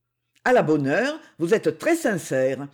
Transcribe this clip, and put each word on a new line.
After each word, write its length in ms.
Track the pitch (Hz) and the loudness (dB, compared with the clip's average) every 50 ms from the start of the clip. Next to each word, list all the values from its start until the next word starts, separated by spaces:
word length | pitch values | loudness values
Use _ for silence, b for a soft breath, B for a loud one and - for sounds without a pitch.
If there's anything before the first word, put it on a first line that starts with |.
| _ _ _ _ _ _ _ _ - | _ _ _ _ _ _ _ _ 0
À 80 | 247 254 | 2 4
la 80 | 226 | 4
bonne 260 | 165 143 156 147 139 | 4 4 2 0 2
heure, 320 | 135 147 190 247 285 311 311 B B B B | 0 0 0 0 -2 -4 -8 B B B B
vous 140 | 165 170 - | -2 0 0
êtes 240 | - - 160 151 | 2 0 0 -4
très 200 | - - 302 339 | -2 0 0 0
sincère, 720 | 330 - 247 202 160 - - 139 131 131 131 135 123 143 143 | 0 0 -2 -2 -2 -4 -4 -2 0 0 0 -2 -4 -8 -12